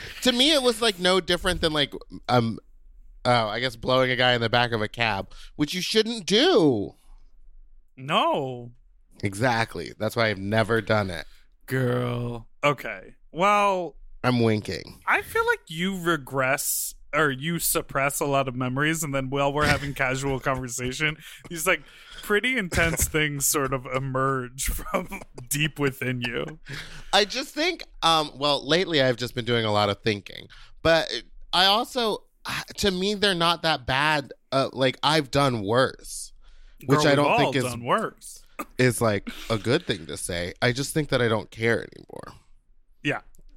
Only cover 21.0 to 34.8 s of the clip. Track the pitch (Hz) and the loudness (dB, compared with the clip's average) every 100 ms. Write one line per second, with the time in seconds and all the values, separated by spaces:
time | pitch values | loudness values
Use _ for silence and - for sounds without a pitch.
21 | 156 156 - - - 170 175 165 - - | -4 -4 -12 -18 -12 -4 0 0 -4 -20
22 | - - - 208 240 254 180 - 165 160 | -20 -10 0 0 2 0 0 2 2 2
23 | - 156 151 143 135 156 135 131 131 127 | 0 0 0 0 0 0 0 -2 -4 -4
24 | 135 131 135 135 123 135 - - - 185 | -2 0 0 -2 -4 -6 -6 -4 -4 -4
25 | 180 196 - - - 143 156 143 143 131 | -4 -12 -14 -16 -6 -2 -2 0 -2 -2
26 | 127 127 120 123 147 156 - 139 - - | -4 -4 -4 -4 -6 -10 -14 -12 -12 -14
27 | - 190 208 240 277 - 339 339 - - | 0 2 2 -2 -6 -2 -2 -4 -10 -2
28 | 165 160 151 - 147 143 127 160 185 156 | 2 2 0 -2 0 0 2 0 2 2
29 | 131 120 123 - 110 120 110 104 104 98 | 2 2 -4 -4 -2 0 2 4 2 2
30 | 117 101 - - - - - - 160 165 | -2 -4 -6 -18 -20 -20 -20 -2 2 2
31 | - 117 - - - 170 190 208 247 254 | 2 -6 -10 -18 -2 2 4 4 0 -2
32 | 226 190 - _ - - - - 208 180 | -2 -2 -8 _ -10 -10 -10 -2 0 0
33 | 196 208 202 175 170 170 160 147 120 131 | 0 2 0 2 2 2 0 0 0 0
34 | 151 151 120 - _ 135 131 120 | 2 0 -2 -12 _ 0 0 2